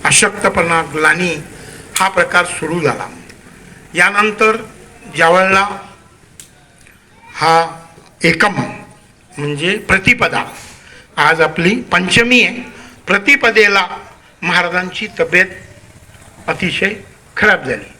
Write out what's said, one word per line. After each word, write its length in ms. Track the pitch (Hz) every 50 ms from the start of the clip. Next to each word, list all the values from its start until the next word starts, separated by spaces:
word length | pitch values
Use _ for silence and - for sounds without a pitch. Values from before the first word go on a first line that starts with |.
| -
अशक्तपणा, 760 | 156 151 - - 202 208 - - 202 - 196 170 170 170 165
ग्लानी 640 | 160 151 147 156 156 156 156 165 180 180 165 151 151 - - - - - - - - - -
हा 140 | - 190 190
प्रकार 360 | 190 185 175 170 - 180 175
सुरू 360 | 175 - - - 151 160 175
झाला. 260 | 160 135 117 104 98 90 - - - - - - - - - - - - - - - - -
यानंतर 640 | 160 180 190 202 202 208 214 208 208 220 220 220 226 - - - - - - - - - - -
ज्यावेळेला 640 | - 165 165 175 185 190 190 190 190 196 202 202 - - - - - _ _ _ _ _ _ _ _ - - _ _ _ _ _ _ - - _ _ _ _ _ _ _ - -
हा 440 | - 151 160 165 165 165 165 160 - - - - - - - _ _ -
एकम 300 | 170 165 165 - 214 185 143 123 - - - - - - - _ _ _ _ _ _ - -
म्हणजे 400 | 143 147 147 143 151 180 202 208
प्रतिपदा, 680 | - - 185 190 190 - 247 - 190 165 - - - - - - - - - - - - - - - _ _ -
आज 240 | 147 151 160 160
आपली 400 | 160 156 160 - 170 175 214 254
पंचमी 600 | 247 - - 175 185 185 - 240 233 240 247 247 208
आहे, 180 | 175 185 - - - - - - - - - - -
प्रतिपदेला 880 | 185 202 196 - 381 370 - 233 220 220 214 202 202 196 185 - - - - - - - _ - _ _
महाराजांची 680 | - 175 170 175 175 175 170 180 180 185 180 - 220 214 - -
तब्येत 260 | 185 - - 180 185 190 180 - - - - - - - - - - - - - - - - - - -
अतिशय 460 | 156 - - 175 143 - - 196 214 - - - - - _ - - -
खराब 260 | 208 214 196 180 135
झाली. 300 | 131 120 107 - - - -